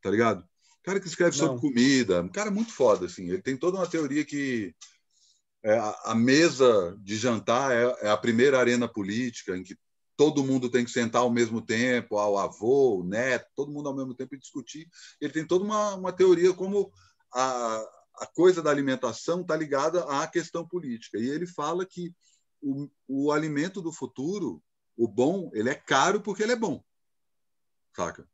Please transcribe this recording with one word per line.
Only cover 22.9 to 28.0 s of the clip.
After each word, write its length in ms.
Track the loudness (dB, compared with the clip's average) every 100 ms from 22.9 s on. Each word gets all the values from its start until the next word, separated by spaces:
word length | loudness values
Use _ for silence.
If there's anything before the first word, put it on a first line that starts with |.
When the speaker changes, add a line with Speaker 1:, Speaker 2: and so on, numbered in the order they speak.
| _ _
Speaker 1:
o 260 | -2 0
alimento 500 | 0 0 -2 -4 -6
do 100 | -10
futuro, 720 | -10 -12 -8 -8 -4 -6 -8 _ _ _ -4
o 100 | -2
bom, 440 | 2 0 0 -6
ele 160 | -4 -2
é 60 |
caro 480 | -2 0 2 4 0
porque 200 | -4 -4
ele 100 | -2
é 40 | 0
bom, 260 | -2 -6 _ _ _ _ _ _ _ _ _ _ _
saca? 320 | -8